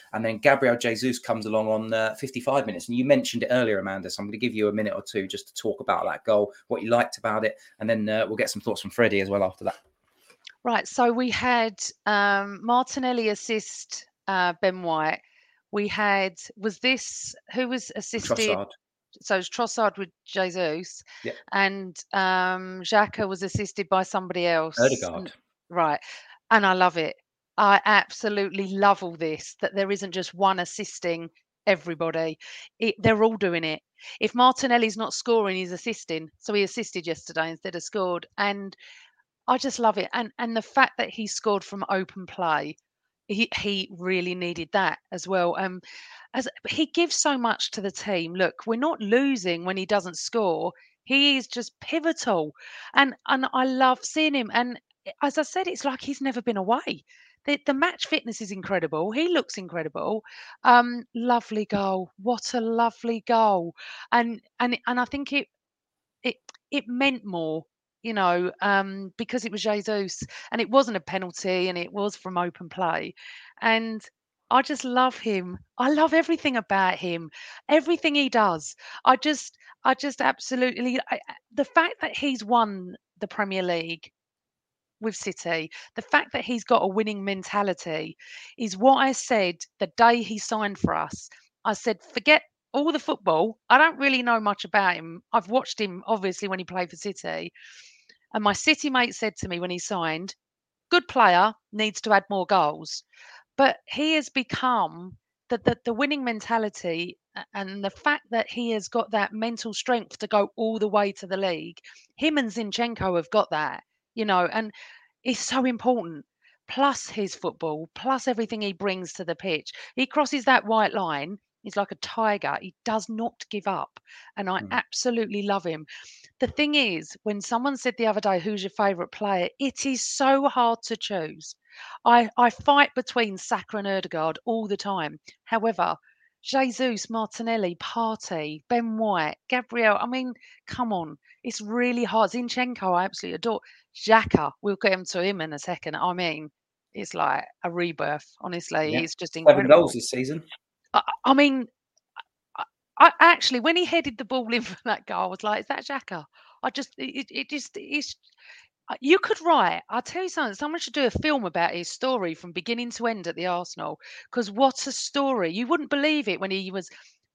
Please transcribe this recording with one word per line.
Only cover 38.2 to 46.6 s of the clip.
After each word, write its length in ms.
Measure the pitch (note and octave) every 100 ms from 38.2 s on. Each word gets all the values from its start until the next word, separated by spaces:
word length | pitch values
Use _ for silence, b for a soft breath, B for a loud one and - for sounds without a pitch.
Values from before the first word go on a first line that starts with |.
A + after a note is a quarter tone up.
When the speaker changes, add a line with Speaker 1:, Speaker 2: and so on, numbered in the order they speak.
| - -
Speaker 2:
And 380 | G3+ G3+ G3 - B B B B _ _ -
I 100 | B3+
just 220 | C#4 -
love 180 | A3+ G#3
it. 120 | F3
And, 180 | A#3+ A3+ -
and 180 | A#3+ A3+
the 40 |
fact 360 | - - C4 -
that 120 | G#3
he 160 | G#3 G#3+
scored 380 | - A3 G3+
from 220 | - G3+ -
open 380 | G3 F#3 G3 F3+
play, 500 | - E3+ D3+ D3 D#3 _ _ _ _ -
he, 200 | G3+ A#3 -
he 320 | G3+ G3 F#3 F3
really 380 | F3+ F#3 F3+ F3+
needed 340 | F3 E3+ D#3+
that 260 | G3+ F3 - _
as 120 | F#3 F3+
well. 300 | F#3+ F3 -
Um, 220 | F#3+ F#3 B B B B B B3
as 140 | - -